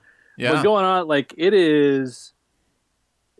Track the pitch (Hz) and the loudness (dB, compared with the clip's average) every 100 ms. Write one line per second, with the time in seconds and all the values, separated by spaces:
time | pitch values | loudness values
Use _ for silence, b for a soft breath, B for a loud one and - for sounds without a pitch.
0 | b b b b 123 156 202 208 190 185 | b b b b -4 -2 0 0 0 -2
1 | 160 143 135 - 180 202 165 151 143 139 | -2 -4 -4 -4 0 2 2 2 2 0
2 | 131 - - _ _ _ _ _ _ _ | -4 -12 -20 _ _ _ _ _ _ _
3 | _ _ _ | _ _ _